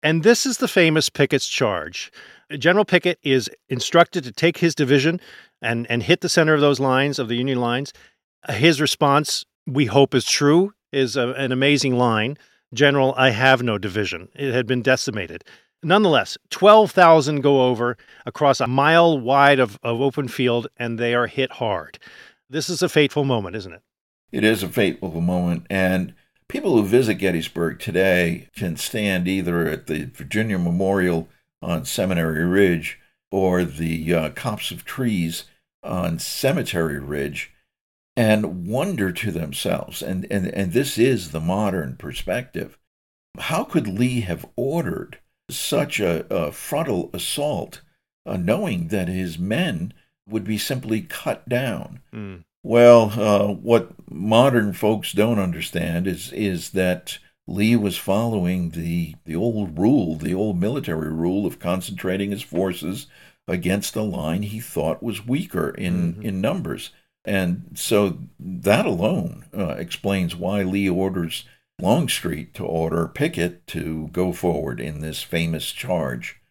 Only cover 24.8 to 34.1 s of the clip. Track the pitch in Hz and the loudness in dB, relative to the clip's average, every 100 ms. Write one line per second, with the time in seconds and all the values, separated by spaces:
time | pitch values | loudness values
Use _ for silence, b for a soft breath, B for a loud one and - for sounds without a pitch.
24.8 | 98 - 95 82 85 90 87 85 - 98 | 0 0 -6 -2 0 0 0 -2 -2 0
25.8 | 92 92 90 - _ _ _ - 285 123 | 2 0 -2 -10 _ _ _ -6 2 2
26.8 | 101 117 120 104 95 85 80 - 82 64 | 6 4 4 0 0 0 -4 -4 -4 -4
27.8 | - 87 95 90 85 82 - - 92 80 | -4 0 4 4 2 -2 -10 -8 -6 -6
28.8 | - 113 104 92 87 95 87 85 82 78 | -6 -4 -2 0 0 0 0 0 -2 -4
29.8 | - 76 69 - 71 104 110 95 87 87 | -6 -6 -6 -12 -6 -4 -2 -2 0 0
30.8 | 95 98 92 82 82 _ _ _ - 85 | 2 2 2 0 -4 _ _ _ -6 -6
31.8 | 67 - 95 90 82 78 87 92 98 85 | -4 -4 -2 0 -2 0 0 4 4 2
32.8 | 85 - _ _ _ 95 95 90 87 71 | -4 -14 _ _ _ 0 2 2 -2 -4
33.8 | 82 82 78 | -4 -4 0